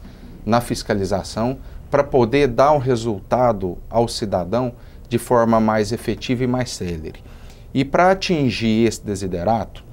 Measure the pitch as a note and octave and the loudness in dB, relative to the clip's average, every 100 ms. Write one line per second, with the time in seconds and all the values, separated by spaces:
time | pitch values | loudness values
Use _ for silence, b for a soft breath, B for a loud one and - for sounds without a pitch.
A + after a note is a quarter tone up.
0 | B B B B G#2+ A#2 - - - G#2 | B B B B 0 0 0 -4 -2 -2
1 | F#2 F#2+ - G#2+ A#2+ C3+ B B - C#3+ | -2 -2 -4 -4 -4 -4 B B -2 0
2 | C#3+ C3+ A2+ C#3 C#3 A#2 C#3 D3+ B2+ A#2 | 2 2 4 4 2 4 4 4 2 0
3 | A#2 G2 - A#2+ B2 G#2 F#2 E2 - A2+ | -2 -6 -2 2 2 2 -4 -6 -2 0
4 | A#2 - G#2+ F#2+ F2 A2+ B2+ B2 B B | 0 -2 -2 -2 -2 -2 -2 -8 B B
5 | - A#2 - B2 A2+ A2+ A2 A2 G#2 A#2 | -4 -4 2 4 4 4 4 2 0 -4
6 | - G#2+ - B2 B2+ B2+ B2 - F2+ E2 | -4 -6 -4 -2 0 -2 -4 -6 -6 -6
7 | D#2+ - B B B B B C3 C3+ F3 | -10 -14 B B B B B -2 2 4
8 | F#3 F#3+ - E3 C3 G#2 A2+ A2 A#2 - | 4 2 0 2 2 2 2 4 2 0
9 | G#2 F#2+ F#2+ F2 F2 A2+ F2+ - - | -6 -6 -4 -2 0 0 -2 -10 -18